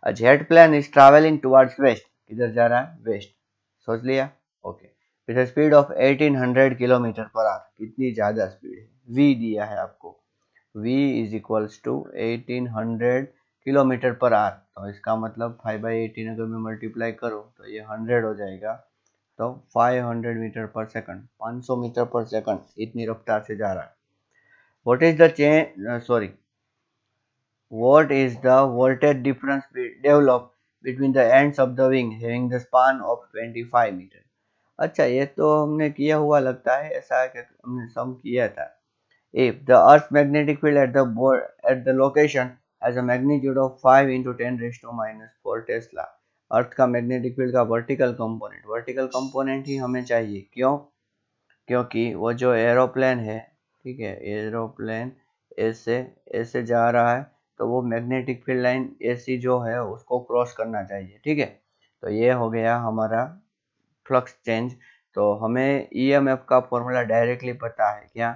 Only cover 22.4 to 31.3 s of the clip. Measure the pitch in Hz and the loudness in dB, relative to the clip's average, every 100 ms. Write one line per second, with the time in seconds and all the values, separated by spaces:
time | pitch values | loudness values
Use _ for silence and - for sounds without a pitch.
22.4 | 104 107 - - 113 117 113 110 - 107 | -4 -8 -8 -12 -12 -8 -8 -10 -4 -6
23.4 | 107 107 107 90 78 _ _ _ _ _ | -4 -8 -6 -8 -12 _ _ _ _ _
24.4 | _ _ _ _ - 127 160 156 165 - | _ _ _ _ 0 4 4 6 6 6
25.4 | 147 156 156 - 104 120 120 120 98 - | 4 4 2 -8 -8 -8 -2 -2 -2 -12
26.4 | _ _ _ _ _ _ _ _ _ _ | _ _ _ _ _ _ _ _ _ _
27.4 | _ _ _ 110 120 143 151 139 131 117 | _ _ _ -2 6 6 6 2 0 0
28.4 | 131 131 139 120 127 127 147 139 127 131 | 4 4 4 2 0 4 2 2 -2 -4
29.4 | 135 139 - 127 120 107 139 147 143 123 | -4 -6 -6 -10 -10 -4 4 4 6 2
30.4 | 120 _ _ _ - 127 135 131 117 | 0 _ _ _ -12 -4 0 2 6